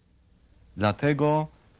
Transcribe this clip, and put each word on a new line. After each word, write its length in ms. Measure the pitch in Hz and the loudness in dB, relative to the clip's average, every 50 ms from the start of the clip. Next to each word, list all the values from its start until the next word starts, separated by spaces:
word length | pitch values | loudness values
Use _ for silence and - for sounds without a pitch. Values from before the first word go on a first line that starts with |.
| _ _ _ _ _ _ _ _ _ _ _ _ _ - - | _ _ _ _ _ _ _ _ _ _ _ _ _ -16 -6
Dlatego, 720 | 95 101 104 104 - - 143 151 139 147 151 151 156 156 156 - _ _ _ _ | -2 -2 -2 0 0 0 0 0 2 2 2 0 0 -2 -4 -10 _ _ _ _